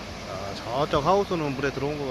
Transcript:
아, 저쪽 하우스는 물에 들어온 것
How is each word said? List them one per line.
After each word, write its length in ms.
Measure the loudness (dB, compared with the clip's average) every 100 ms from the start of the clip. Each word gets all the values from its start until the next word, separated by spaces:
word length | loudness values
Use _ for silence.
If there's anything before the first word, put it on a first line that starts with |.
| -10 -10 -8
아, 240 | -6 -6
저쪽 500 | -6 -2 0 2 4
하우스는 500 | 6 4 4 0 0 0
물에 160 | -2
들어온 260 | 0 -2 -2
것 80 | -2